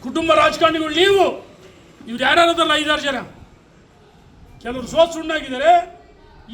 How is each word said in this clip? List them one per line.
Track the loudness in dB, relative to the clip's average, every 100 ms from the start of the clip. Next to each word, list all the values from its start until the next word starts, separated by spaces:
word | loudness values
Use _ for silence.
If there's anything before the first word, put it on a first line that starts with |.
ಕುಟುಂಬ | -8 -8 0
ರಾಜಕಾರಣಿಗಳು | 2 2 2 0 0 -4
ನೀವು. | 2 4 4 2 -2 -16 -20 -20 -20 -20 -20 -14
ಇವ್ರು | -4
ಯಾರ್ಯಾರದಲ್ಲ | 0 2 2 2 0
ಐದಾರು | 0 0 -2
ಜನ, | -2 -6 -10 -18 -20 -20 _ _ _ _ _ _ _ -20 -20 -16
ಕೆಲವರು | -12 -10 -6
ಸೋತ್ | 0 0
ಸುಣ್ಣಾಗಿದ್ದಾರೆ, | 0 -6 -8 -6 -2 4 4 2 -14 -20 -20 -20 -20 -16